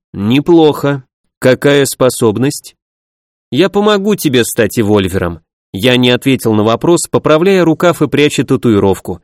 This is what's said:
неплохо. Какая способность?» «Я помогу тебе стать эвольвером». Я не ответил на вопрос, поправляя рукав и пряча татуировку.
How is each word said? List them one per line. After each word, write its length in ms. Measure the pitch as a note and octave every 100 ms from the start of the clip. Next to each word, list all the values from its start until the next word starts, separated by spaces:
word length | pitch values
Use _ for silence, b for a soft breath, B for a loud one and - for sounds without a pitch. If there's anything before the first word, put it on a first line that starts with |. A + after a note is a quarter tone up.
| _
неплохо. 920 | F#2 G#2 C3+ D3 E3+ D#3 C#3 C#3+ C#3 - _ _ -
Какая 460 | B2+ B2+ C#3+ C#3+
способность?» 880 | C3+ - B2+ - A#2 G#2 C3+ - - _ _ _ _ _ _ _ _
«Я 160 | B2 F#3+
помогу 480 | G3+ G#3 G#3 G3+ G3
тебе 280 | - C3+
стать 340 | A2+ - G#2 -
эвольвером». 600 | G2+ G#2+ F#2 F#2 F2 E2+ _ _ _
Я 240 | F#2+ B2 B2
не 140 | B2
ответил 440 | B2 C3+ B2+ A#2
на 100 | G#2+
вопрос, 380 | G#2+ A2+ D#3+ E3+ -
поправляя 560 | B2 - D#3 F#3 F#3+
рукав 380 | E3 D#3 F3 D#3
и 60 | D3
пряча 360 | C3+ D3 -
татуировку. 800 | - C3+ B2 G2+ G2 F#2 - F2